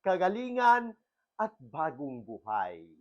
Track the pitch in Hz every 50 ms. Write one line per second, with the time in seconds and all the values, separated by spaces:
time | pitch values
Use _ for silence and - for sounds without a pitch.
0 | _ 196 185 175 180 185 202 233 254 254 247 247 240 233 240 247 240 233 220 _
1 | _ _ _ _ _ _ _ - 220 220 - _ 131 113 104 151 156 160 127 127
2 | 147 139 127 120 110 107 113 101 _ 110 107 104 95 90 90 82 82 82 80 78